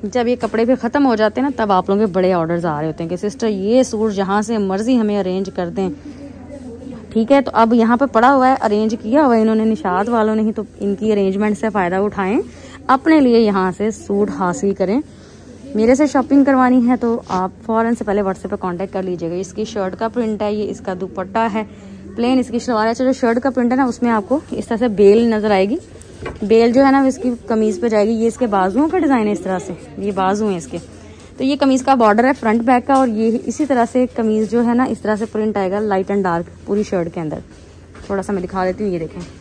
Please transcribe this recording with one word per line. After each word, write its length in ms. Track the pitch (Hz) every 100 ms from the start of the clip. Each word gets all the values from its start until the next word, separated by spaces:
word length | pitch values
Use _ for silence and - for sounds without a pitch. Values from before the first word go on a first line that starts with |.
| 208
जब 220 | 247 233
ये 80 | 247
कपड़े 300 | 226 220 226
फिर 100 | 254
ख़त्म 280 | 233 294
हो 120 | 277 226
जाते 260 | 214 214
हैं 60 | 277
ना, 60 | 247
तब 140 | 220
आप 180 | 185 185
लोगों 160 | 196 214
के 60 |
बड़े 180 | 180 185
orders 320 | 180 160 170 170
आ 140 | 147
रहे 100 | 160
होते 140 | 156
हैं 60 | 165
कि 80 | 175
"सिस्टर, 300 | 202 196 226
ये 360 | 202 196 240
सूट 280 | 254 220 220
जहाँ 300 | 196 190 202
से 160 | 214 226
मर्ज़ी 360 | 196 185 220 254
हमें 220 | 214 208
arrange 320 | 185 185 190
कर 200 | 185 175
दें", 220 | 170 190 151 - 262 285 - - 277 - - - - -
ठीक 200 | 220 226
है। 100 | 277
तो 100 | 269
अब 200 | - 226
यहाँ 240 | 233 226 233
पर 100 | 277
पड़ा 220 | 226 240
हुआ 180 | 277 254
है, 80 | 262
arrange 380 | 220 208 220 226
किया 280 | 214 269
हुआ 120 | 294 233
है 60 |
इन्होंने, 240 | 220 220 220
निशात 440 | 214 196 180 208
वालों 260 | 233 214 220
ने 80 |
ही, 80 | 214
तो 140 | 220 208 -
इनकी 300 | 196 196 214
arrangement 460 | 208 196 190 214 208
से 120 | 220
फ़ायदा 300 | 208 175 185
उठाएं, 380 | 208 202 190 247 427 - - - -
अपने 300 | 262 294 320
लिए 200 | 262 233
यहाँ 320 | 220 196 185
से 200 | 175 208
सूट 380 | 208 - 202 202
हासिल 420 | 190 185 175 202
करें। 280 | 196 180 226 - - - - - - - 208
मेरे 200 | 226 262
से 120 | 302
shopping 380 | 277 247 277 277
करवानी 360 | 269 254 254
है 160 | 240 247
तो 180 | 240 233 -
आप 300 | 185 185 - -
फ़ौरन 260 | 220 226
से 120 | 233 214
पहले 160 | 202
WhatsApp 260 | 196 185 196
पर 80 | 202
contact 360 | 185 175 190
कर 100 | 196
लीजिएगा। 320 | 190 175 165 175
इसकी 280 | 190 - 214
shirt 280 | 214 190 185
का 120 | 226
print 340 | 214 226 208
है, 100 | 208 208
ये 100 | 208
इसका 300 | 170 - 185
दुपट्टा 500 | 185 - 185 226 226
है, 200 | 214 208 - - 196 - -
प्लेन 240 | 233 262
इसकी 200 | 247 233
शलवार 260 | 233 220 220
है। 60 |
अच्छा, 120 | 233 262
जो 80 |
शर्ट 260 | 254 240 233
का 100 | 269
प्रिंट 220 | 262 240
है 60 | 254
ना, 80 | 262
उसमें 220 | 226 240
आपको 300 | 226 202 277 -
इस 140 | 226 202
तरह 100 | 226
से 100 | 240
बेल 440 | 196 202 214 233
नज़र 180 | 220 208
आएगी। 280 | 196 196 302 - - - - - -
बेल 280 | 202 226 233
जो 80 | 247
है 80 | 269
ना, 140 | 269 269
इसकी 220 | 262 247 240 -
कमीज़ 300 | 226 214 214
पे 80 | 240
जाएगी। 240 | 214 208
ये 140 | 226 226
इसके 200 | 226 247
बाजुओं 400 | 196 190 196 311
का 80 | 370
design 280 | 311 262 208
है 60 |
इस 100 | 196
तरह 160 | 180 190
से, 180 | 175 170 - 147
ये 120 | 196
बाजू 340 | 190 185 202 214
हैं 100 | 185
इसके। 220 | 160 170 - - - - - -
तो 60 |
ये 120 | 262 277
कमीज़ 280 | 269 262
का 120 | 262 269
border 300 | 226 214 247
है 80 |
front 280 | 269 226 220
back 220 | 226 247 247
का, 80 | 269
और 140 | 262
ये 200 | 214 226
इसी 360 | 226 - 226 294
तरह 200 | 262 233
से 200 | 254 247
कमीज़ 420 | - 220 214 214
जो 120 | 233
है 140 | 233 240
ना, 100 | 254
इस 140 | 226
तरह 120 | 208 214
से 100 | 226
print 300 | 220 214 202
आएगा 220 | 190 196
light 320 | 214 190 190
and 120 | 202
dark 280 | 190 170 170 - -
पूरी 160 | 202
shirt 300 | 208 190 170
के 60 | 170
अंदर। 200 | 156 - - - - - - - -
थोड़ा 120 | 196
सा 120 | 190
मैं 80 | 202
दिखा 240 | 180 185 185
देती 180 | 185
हूँ, 80 | 208
ये 80 | 175
देखें 220 | 160 - 170 -